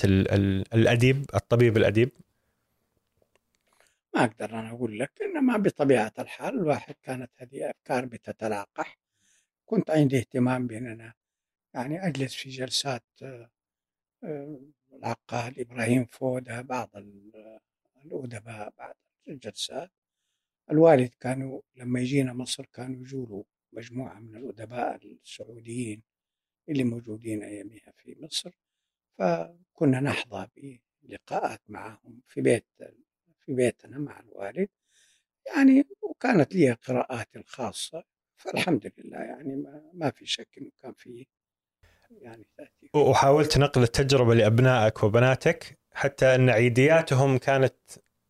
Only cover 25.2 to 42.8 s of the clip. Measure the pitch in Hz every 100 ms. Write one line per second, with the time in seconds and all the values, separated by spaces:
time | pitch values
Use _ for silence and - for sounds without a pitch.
25.2 | - - 107 117 113 120 117 107 _ _
26.2 | _ _ _ _ - 143 123 117 117 107
27.2 | 113 107 101 104 101 107 _ _ - -
28.2 | 156 - 180 - _ _ _ _ _ -
29.2 | 185 170 165 175 _ _ 151 127 139 107
30.2 | - 98 - _ 139 123 _ _ _ 101
31.2 | - 285 - 107 - 101 104 107 - 117
32.2 | _ - 131 117 - _ - _ _ _
33.2 | _ _ - 127 123 - - 123 143 -
34.2 | 110 - 98 131 202 _ _ _ _ _
35.2 | _ _ - 330 269 262 285 - 415 -
36.2 | 262 208 131 185 135 117 - 127 - 123
37.2 | - 113 - - 113 - - - - _
38.2 | _ _ - - - 131 95 - - -
39.2 | - 123 143 135 143 151 - 180 147 -
40.2 | - - - - 139 _ 131 - 123 120
41.2 | 131 _ _ _ _ _ _ _ _ 220
42.2 | 117 113 104 - 143 _